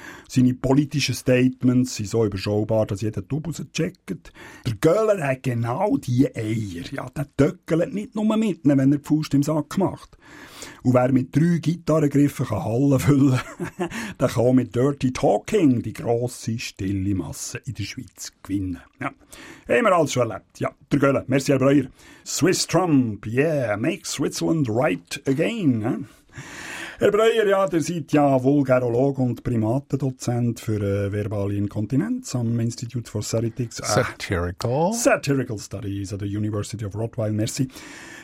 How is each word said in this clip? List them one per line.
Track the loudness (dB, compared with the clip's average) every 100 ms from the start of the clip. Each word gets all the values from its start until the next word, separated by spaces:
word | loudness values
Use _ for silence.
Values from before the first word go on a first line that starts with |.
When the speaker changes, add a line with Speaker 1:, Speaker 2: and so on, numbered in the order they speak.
| -20 -20 -2
Speaker 1:
Seine | 2 2
politischen | 2 2 2 2 -2 -2
Statements | -2 2 4 4 2 2 2 0
sind | -4 -2
so | 0
überschaubar, | 0 0 0 0 2 0 0
dass | -2
jeder | -4 -6 -6
Tub | -6 -6
rauscheckt. | -10 -8 -4 -6 -6 -12 -12 -12 -20 -20 -10 -8
Der | 2
Göhler | 4 4 2 2
hat | 0 -2
genau | -4 -2 -2 -2 0 0
die | 0 2 2
Eier. | 0 -4 -4 -6 -10 -10
Ja, | -10 -8
der | -8 -6 0
töckelt | 0 0 -2 -2 0
nicht | -4 -6 -2
nur | 0 0
mit, | 0 0
wenn | 2 4
er | 4
die | 2
Faust | 0 -2 2
im | 0
Sack | 0 -2 -4 -2
macht. | -2 -4 -14 -20 -20 -20 -20 -18 -18 -2
Und | 2
wer | 4 4
mit | 2 2 2
drei | 2 2
Gitarrengriffen | 0 -2 0 2 2 4 2 0 -4
kann | -4
Hallen | -2 2 4 4
füllen, | 4 6 6 4 -2 -10 -10 -6
<laughs> | -8 -6 -10 -2
der | 0
kann | 2 4 4
mit | 2
Dirty | 0 0 0 -4
Talking | 0 2 2 0 2 4 2
die | -2
grosse, | -6 -2 -2 -2 -6 -6 -6
stille | -8 -6 -4 -2 -2
Masse | -2 -6 -10 -12 -10
in | -12
der | -10
Schweiz | -10 -12 -16 -16 -18 -16
gewinnen. | -6 -4 -4 -8 -14 -12
Ja. | -12 -12 _ -20 -20 -16 0
Haben | 2
wir | 4
alles | 4 2
schon | 0 -2
erlebt. | -4 -14 -8
Ja, | -8 -8 _
der | 2
Göhler. | 4 2 0
Merci, | 0 2
Herr | 2
Breuer. | 4 4 2 -8 -20 -18 -10
Swiss | 0 2 2 0
Trump, | 0 4 4 2 -2 -2
yeah, | 0 2 0 0 0
make | -2 -4 -6
Switzerland | -4 -4 -2 0 0 0
right | 2 0 -2 -6 -6 -2
again. | 0 0 2 2 2
Ja. | 0 -4 -8 -16 _ -20 -18 -16 -14 -12 -14 0
Herr | 2
Breuer, | 6 4 4 4
ja, | 2 2
ihr | 0
seid | -2 -4 0
ja | 2 4 4
Vulgärologe | 4 4 4 2 2 2 2 2
und | -2 -2
Primatendozent | -2 0 0 0 -2 -2 -2 -4 -4 0 0 -2
für, | -4 -2
äh, | 0 0 -2
verbale | -4 -4 -4 -2
Inkontinenz | -2 -2 -4 -2 0 0 -4 -6
am | -4 -2 -2
Institute | -2 -4 -8 -8 -8
for | -8
Satirics, | -4 -2 -2 -4 -8 -6
äh, |
Speaker 2:
Satirical. | -2 0 0 -6 -4 -2 -2 -4 -4 0 0
Speaker 1:
Satirical | 2 2 2 2 -2 -2 -8
Studies | -10 -10 -8 -6 -6
at | -6
the | -4 -2
University | -2 -4 -6 -8 -8
of |
Rottweil. | -6 -6 -4 -2
Merci. | 0 -2 -2 -4 -6 -18 -18 -18 -18